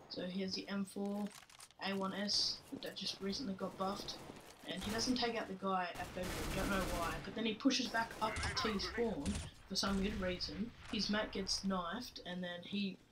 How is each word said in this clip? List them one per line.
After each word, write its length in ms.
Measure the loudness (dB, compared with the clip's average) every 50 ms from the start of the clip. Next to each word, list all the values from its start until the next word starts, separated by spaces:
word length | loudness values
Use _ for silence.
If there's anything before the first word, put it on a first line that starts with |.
| -12 -8
so 160 | -6 -4 -2
he 160 | -2 0 0
has 120 | 0 0 0
the 140 | -2 -2 -2
M 160 | -2 -2 -2
four 420 | -2 -2 -2 -2 0 0 0 -2 -4 -6 -10 -16 -18 -18 -18 -18 -18 -8 -4 -2
A 80 | 0
one 200 | 2 2 2 0
S 460 | 0 0 2 2 4 4 4 2 0 -2 -6 -8 -8 -6 -6
that 100 | -6 -6
just 260 | -4 -4 -4 -4 -2
recently 340 | -2 -2 -2 -2 -2 -4 -2
got 220 | -2 -4 -4 -2 0
buffed. 380 | 0 0 0 -2 -4 -6 -8 -8 -10 -12 -12 -12 -14 -16 -16 -10 -6
And 160 | -4 -4 -2
he 100 | 0 0
doesn't 240 | 2 2 4 4 4
take 200 | 4 2 2 2
out 120 | 0 -2 -4
the 60 | -4
guy 340 | -2 0 2 2 2 2 0 -2 -4
at 160 | -6 -4 -4
bedroom, 180 | -2 -2 -2 -2 -2 0 0 0
don't 140 | 2 2 4
know 140 | 4 4 4 2 2 2
why, 140 | 2 0 0 -2 -4
but 100 | -4 -2
then 100 | 0 2
he 80 | 2
pushes 360 | 2 4 6 6 6 6 4 2
back 240 | 2 2 2 0 0 0
up 120 | 0 0 2
to 200 | 0 0 0 0
T 240 | 2 2 2 2 2
spawn 460 | 0 0 2 2 2 2 2 2 0 0 0 0 -2 -6 -10 -14 -10 -4
for 80 | 0
some 240 | 2 2 4 4 4
weird 180 | 4 2 2 2
reason. 480 | 0 0 0 0 -2 -2 -2 -2 -4 -4 -4 -8 -6 -2
His 200 | 0 0 2 4
mate 220 | 4 2 2 0
gets 320 | 0 -2 0 0 0 0 2
knifed, 560 | 2 2 2 2 0 -2 -4 -4 -6 -10 -8 -6
and 180 | -4 -4 -2
then 200 | -2 -2 -4 -6
he, 340 | -6 -2 0 0 0 0 -2 -4 -10 -20